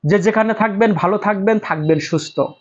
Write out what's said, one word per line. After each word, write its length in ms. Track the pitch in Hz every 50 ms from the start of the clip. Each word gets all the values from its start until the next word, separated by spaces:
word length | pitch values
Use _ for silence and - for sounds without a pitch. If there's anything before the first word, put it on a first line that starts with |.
| -
যে 140 | 147 190 208 175
যেখানে 280 | 220 214 220 220 220 214
থাকবেন, 360 | 214 214 220 196 196 233 220 202
ভালো 240 | 156 175 175 202
থাকবেন, 400 | 202 - 208 214 190 196 214 220 214
থাকবেন 400 | - - 165 156 151 156 160 151
সুস্থ। 380 | 151 - 175 151 - - - - 139 - - _